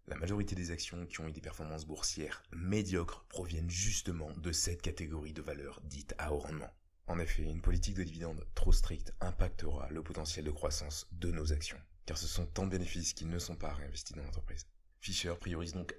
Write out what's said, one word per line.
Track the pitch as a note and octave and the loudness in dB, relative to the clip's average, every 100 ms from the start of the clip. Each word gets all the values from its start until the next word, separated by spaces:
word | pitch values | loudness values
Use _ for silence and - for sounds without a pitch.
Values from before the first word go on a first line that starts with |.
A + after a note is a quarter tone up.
| - | -10
la | - | -4
majorité | F2 G#2 G2 | 0 0 0
des | F#2 F2 | 0 -2
actions | E2+ - F2 E2+ | -4 -6 -6 -8
qui | - | -6
ont | D#2+ | -8
eu | |
des | D2+ | -8
performances | D#2 - D#2 D#2 D#2 | -10 -10 -8 -6 -6
boursières | D2+ - - D2+ - - | -4 -4 -2 -6 -8 -10
médiocres | E2 F2+ G#2 F#2+ F2+ E2+ - - | -6 0 2 2 0 0 -4 -12
proviennent | - F2 D#2+ E2 | -8 -4 -2 -2
justement | F2 F#2+ G2+ - E2+ D2+ | 0 2 2 0 -4 -4
de | D#2 E2+ | -6 -2
cette | E2 - E2+ | 0 0 0
catégorie | - E2 D#2+ D#2+ D2+ | -2 -4 -4 -4 -6
de | D#2 | -8
valeurs | D2+ D2 C#2+ - | -8 -6 -8 -10
dites | D2 C#2+ C#2+ - | -12 -10 -8 -6
à | D2+ | -2
haut | D2 | -2
rendement. | - D#2 B1 - _ _ - | -2 -6 -8 -14 _ _ -4
En | E2+ | 0
effet, | E2 - | 4 4
une | D#2 D#2+ | 2 2
politique | - F2+ - | 4 4 4
de | F#2+ | 0
dividendes | E2+ D#2+ E2 D#2 - | -2 -2 -4 -4 -2
trop | - - | 6 10
stricte | - - D#2+ - - | 10 8 2 -2 0
impactera | F2+ - F2+ - D#2 C#2+ C#2+ | 0 4 4 4 2 2 0
le | D#2+ | -4
potentiel | D2+ E2 D#2 D#2+ | -4 -4 -4 -2
de | D2+ | -2
croissance | D2 D2 D2 D2 D2 - | 0 0 0 -2 -6 -6
de | E2+ F2 | -2 2
nos | E2 D2+ | 4 4
actions, | D2 - - - - | 4 2 -6 -12 -12
car | - - | -4 0
ce | - | 2
sont | - | 2
tant | D#2+ - F#2+ | 2 2 2
de | |
bénéfices | F#2 F2+ F2+ E2 | 2 2 0 -2
qui | - | -2
ne | D#2+ E2+ | -2 -2
sont | E2 E2 | -2 -2
pas | D2+ | -2
réinvestis | C#2+ C#2+ C#2 - | -2 -4 -6 -8
dans | - | -6
l'entreprise. | C#2+ - - - - - - - | -4 -2 0 -2 -6 -16 -20 -12
Fisher | - F2+ F2 E2+ | -2 0 0 -2
priorise | - E2 E2+ | -2 -2 -2
donc | F2 F2 | -4 -6